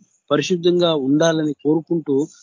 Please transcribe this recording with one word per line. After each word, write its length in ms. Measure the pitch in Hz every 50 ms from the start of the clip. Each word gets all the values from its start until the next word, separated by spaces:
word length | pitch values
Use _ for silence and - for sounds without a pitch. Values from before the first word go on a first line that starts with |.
| _ _ _ _ _ -
పరిశుద్ధంగా 640 | 143 147 143 - 190 175 165 180 175 175 175 170 160
ఉండాలని 580 | 147 131 135 143 151 165 165 160 160 156 151 139
కోరుకుంటూ 720 | _ - 143 156 165 156 - 170 170 147 - 139 135 156 170 - -